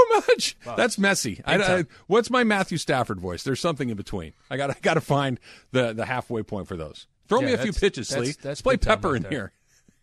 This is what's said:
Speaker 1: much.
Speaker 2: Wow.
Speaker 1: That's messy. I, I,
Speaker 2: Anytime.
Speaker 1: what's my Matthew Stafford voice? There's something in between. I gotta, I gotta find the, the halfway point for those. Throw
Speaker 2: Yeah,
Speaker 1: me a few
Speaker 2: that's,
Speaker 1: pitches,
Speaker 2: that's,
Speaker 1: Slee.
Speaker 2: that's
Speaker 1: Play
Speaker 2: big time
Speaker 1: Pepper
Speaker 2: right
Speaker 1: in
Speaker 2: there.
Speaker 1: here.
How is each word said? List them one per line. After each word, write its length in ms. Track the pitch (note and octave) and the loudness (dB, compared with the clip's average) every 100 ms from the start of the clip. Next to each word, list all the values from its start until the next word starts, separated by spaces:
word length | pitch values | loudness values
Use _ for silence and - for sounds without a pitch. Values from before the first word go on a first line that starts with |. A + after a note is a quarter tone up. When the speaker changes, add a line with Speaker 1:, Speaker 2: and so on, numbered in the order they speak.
| A#4 A4 | 6 6
Speaker 1:
much. 400 | - G#4+ - - A#2+ | 4 0 0 -8 -6
Speaker 2:
Wow. 80 | |
Speaker 1:
That's 240 | G3+ A#3 - | 0 0 2
messy. 420 | G3 F#3+ A2+ F#2+ | 2 2 -2 -6
I, 80 | - | 0
I, 20 | |
Speaker 2:
Anytime. 340 | F3+ F#3+ F#3 D#3 - - | 2 2 0 -2 -8 0
Speaker 1:
what's 200 | G#3+ A#3 | 2 4
my 140 | B3 | 2
Matthew 340 | A3+ G3+ F#3 E3+ | 2 2 0 -4
Stafford 440 | - C3+ A#2 F#2+ | 0 0 0 -4
voice? 240 | F2+ E2+ | -6 -6
There's 160 | C3+ B2+ | -4 -2
something 280 | F3 C#3+ B2 | -2 -2 -4
in 80 | G#2 | -6
between. 360 | - F#2+ D#2+ - - | -8 -8 -10 -14 -10
I 60 | C3 | -6
gotta, 160 | C#3 | -4
I 60 | - | -2
gotta 180 | F#3+ D#3+ | 0 0
find 380 | - C#3+ C#3 A#2+ - - _ | 2 0 0 -4 -10 -20 _
the, 220 | C3 A#2 | 0 0
the 140 | A2 G#2+ | -2 -4
halfway 360 | B2+ - A2+ | -4 -4 -6
point 240 | G2+ G2+ F2+ | -4 -8 -6
for 100 | F2 | -8
those. 300 | D2+ - - _ - | -10 -12 -20 _ 0
Throw 100 | A3+ | 0
Speaker 2:
Yeah, 60 | C#4 | 2
Speaker 1:
me 60 | |
a 60 | A#3+ | 0
few 80 | A3 | 0
Speaker 2:
that's, 120 | - | 0
Speaker 1:
pitches, 300 | G3 C3+ - | 0 0 -4
Speaker 2:
that's, 120 | C3+ B2 | -2 -2
Speaker 1:
Slee. 20 | - | -4
Speaker 2:
that's 200 | C#3 D3 | -10 -2
Speaker 1:
Play 120 | C4 | 0
Speaker 2:
big 60 | B3+ | 2
time 160 | - G#3+ | 2 2
Speaker 1:
Pepper 100 | F#3+ | 0
Speaker 2:
right 60 | B2 | -2
Speaker 1:
in 40 | |
Speaker 2:
there. 80 | F#2+ | -2
Speaker 1:
here. 220 | C#3 G2 _ _ _ _ _ | -6 -8 _ _ _ _ _